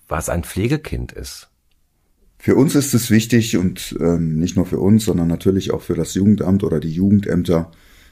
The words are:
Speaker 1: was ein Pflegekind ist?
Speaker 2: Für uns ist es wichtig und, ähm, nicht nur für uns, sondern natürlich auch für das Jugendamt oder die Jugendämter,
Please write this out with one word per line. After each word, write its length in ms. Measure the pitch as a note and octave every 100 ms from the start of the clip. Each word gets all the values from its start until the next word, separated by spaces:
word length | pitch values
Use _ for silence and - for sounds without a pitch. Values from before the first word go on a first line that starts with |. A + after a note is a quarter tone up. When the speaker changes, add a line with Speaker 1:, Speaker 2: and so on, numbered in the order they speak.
| -
Speaker 1:
was 200 | D#2+ -
ein 160 | F2
Pflegekind 680 | - F#2 A2+ D3+ - A#1+ B1
ist? 380 | - - - - _ _ _ _ _ _ _ _ _
Speaker 2:
Für 180 | - F#2+
uns 180 | C#3+
ist 200 | C#3+ C3+
es 160 | A#2 -
wichtig 460 | A2 A2+ A#2+ A2+ G2
und, 400 | F2+ - - -
ähm, 380 | E2 E2+ D#2+ D#2
nicht 180 | E2+ F2+
nur 100 | F2
für 120 | D#2
uns, 260 | F#2 A2
sondern 240 | G2+ E2+ E2+
natürlich 440 | E2 - F#2+ -
auch 100 | -
für 120 | -
das 200 | E2 D#2+
Jugendamt 500 | F#2 G2+ G2+ F2 G2
oder 160 | D#2 D#2
die 100 | D#2+
Jugendämter, 800 | D#2+ G2 G2+ - F2 F2 E2 E2 - - - -